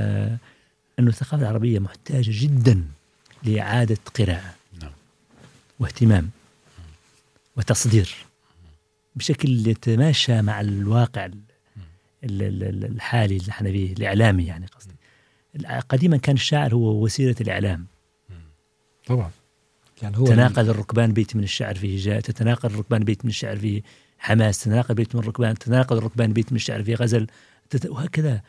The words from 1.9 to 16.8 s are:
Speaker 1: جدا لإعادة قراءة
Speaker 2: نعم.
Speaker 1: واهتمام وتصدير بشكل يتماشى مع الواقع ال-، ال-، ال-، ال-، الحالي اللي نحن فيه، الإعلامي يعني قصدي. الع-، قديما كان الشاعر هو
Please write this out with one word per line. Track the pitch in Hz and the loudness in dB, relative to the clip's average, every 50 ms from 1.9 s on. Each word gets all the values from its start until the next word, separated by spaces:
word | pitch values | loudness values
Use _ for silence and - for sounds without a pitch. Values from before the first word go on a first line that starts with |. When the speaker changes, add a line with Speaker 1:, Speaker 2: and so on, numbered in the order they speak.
| - - - - 143 127 117 110 107 | -8 -14 -8 -4 -2 -2 0 0 0
Speaker 1:
جدا | 104 131 151 139 127 117 127 107 90 82 76 73 _ _ _ _ _ _ _ _ - - | 0 0 2 2 4 6 6 6 6 2 -4 -10 _ _ _ _ _ _ _ _ -8 -4
لإعادة | 110 107 107 - - 113 123 120 104 110 - - - - - | -2 -2 0 0 0 0 0 2 2 0 -2 -4 -8 -2 0
قراءة | 104 90 87 85 92 90 - _ _ _ 92 85 | 0 0 0 -4 -6 -14 -20 _ _ _ -20 -20
Speaker 2:
نعم. | 78 73 71 _ _ _ _ _ _ _ _ _ - - _ _ _ _ _ - | -20 -20 -20 _ _ _ _ _ _ _ _ _ -20 -20 _ _ _ _ _ -6
Speaker 1:
واهتمام | 117 - - - 123 113 104 90 78 95 - _ _ _ _ _ _ _ _ - 85 78 78 _ _ _ _ _ _ _ _ _ _ _ - | -6 -4 0 4 4 6 6 4 2 -2 -8 _ _ _ _ _ _ _ _ -20 -20 -20 -20 _ _ _ _ _ _ _ _ _ _ _ -6
وتصدير | 123 101 - 110 - - 117 107 107 92 - - - - _ _ _ _ _ _ _ - - - _ _ _ _ _ _ _ - | -6 -2 -2 -2 0 0 2 2 2 2 0 -6 -16 -20 _ _ _ _ _ _ _ -20 -20 -20 _ _ _ _ _ _ _ -12
بشكل | 127 - - 139 - - 139 127 117 107 | -8 -2 -2 -2 0 0 0 0 2 2
يتماشى | 113 110 - - 120 110 113 147 160 135 - - - 120 110 | 0 0 0 0 0 2 4 4 2 2 2 2 2 2 2
مع | 107 101 107 104 | 2 0 0 -2
الواقع | 104 101 101 98 101 104 113 120 120 - - 101 - | -2 -2 -2 -2 0 2 2 2 2 2 -2 -8 -10
ال-، | 87 98 104 104 _ _ _ _ _ - 104 90 80 85 _ _ _ _ - 143 | -10 -12 -18 -20 _ _ _ _ _ -20 -20 -20 -20 -20 _ _ _ _ -12 -8
ال-، | 113 101 98 | -6 -4 -4
ال-، | 101 98 98 95 98 | -4 -4 -4 -4 -4
ال-، | 98 98 98 101 110 | -6 -6 -6 -6 -8
الحالي | 107 110 - - 120 117 107 98 98 | -8 -8 -6 -2 0 0 2 2 0
اللي | 95 92 107 | -2 -4 -6
نحن | - - 104 98 | -6 -6 -4 -4
فيه، | 95 101 95 92 92 | -2 -2 -4 -4 -4
الإعلامي | 90 104 98 98 104 113 110 95 90 85 | -4 -4 0 4 4 4 6 4 2 0
يعني | 85 82 82 92 | -2 -6 -10 -14
قصدي. | - _ _ - 95 85 - _ _ _ _ _ _ _ _ _ _ - | -16 _ _ -20 -20 -20 -20 _ _ _ _ _ _ _ _ _ _ -14
الع-، | 147 - - 123 127 | -12 -10 -8 -8 -8
قديما | - - 135 131 165 175 156 | -4 0 0 2 4 4 4
كان | 131 - 143 139 | 4 2 2 2
الشاعر | 120 - - 151 147 143 123 117 | 2 2 0 0 0 2 2 2
هو | 120 | 2